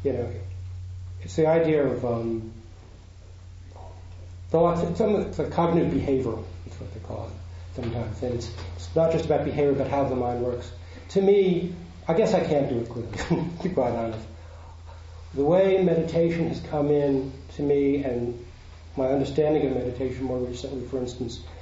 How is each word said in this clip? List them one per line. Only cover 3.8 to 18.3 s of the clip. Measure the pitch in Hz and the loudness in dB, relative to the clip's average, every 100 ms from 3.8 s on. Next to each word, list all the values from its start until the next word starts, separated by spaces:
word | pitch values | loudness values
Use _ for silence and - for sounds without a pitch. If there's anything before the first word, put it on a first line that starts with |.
| - - - - - - - | -16 -16 -16 -14 -14 -14 0
thoughts. | 165 170 170 | 4 4 4
It's | - - | 0 2
almost, | 214 190 - | 2 2 0
it's | - | -2
like | 143 | -2
cognitive | - 170 165 143 | 2 4 4 2
behavioral, | 135 143 131 120 110 - - - | 2 2 2 0 -4 -8 -12 -14
is | - | -12
what | 113 | -12
they | 110 | -12
call | - 110 - | -10 -8 -8
it | - - - - 131 | -10 -14 -14 -12 -8
sometimes. | 117 117 117 - | -6 -4 -6 -4
And | 127 | -4
it's, | 120 - - - - | -4 -6 -10 -10 -10
it's | - | -2
not | 160 160 | 2 4
just | 160 - | 2 2
about | 143 | 2
behavior, | 143 143 143 | 2 2 4
but | 135 127 | 4 2
how | 139 | 0
the | 135 127 | 2 0
mind | 120 120 | 0 0
works. | 123 123 - - - - - | -2 -4 -8 -12 -14 -16 -2
To | 196 | 4
me, | 196 202 185 165 - - - - - | 6 8 6 4 0 -8 -12 -8 0
I | |
guess | 165 214 | 2 4
I | 185 | 4
can't | - 147 135 | 4 2 2
do | 117 | 0
it | 117 | -2
clearly, | 120 - - | -6 -8 -6
<laughs> | - 170 170 - | 0 0 0 -4
to | |
be | 180 | -2
quite | - 120 | 2 2
honest. | 120 113 110 - - - - - - - - - - - | 0 -2 -6 -10 -14 -16 -16 -16 -16 -16 -16 -16 -16 -8
The | 131 | 0
way | 143 180 196 190 | 4 6 6 6
meditation | 180 165 - 165 170 165 - | 4 4 2 2 2 2 0
has | - - | -2 -4
come | 151 143 | 0 4
in | 147 143 135 135 - - - | 4 4 2 0 -8 -12 -4
to | |
me | 143 143 139 143 | 2 4 4 2
and | 135 120 120 | 0 -2 -2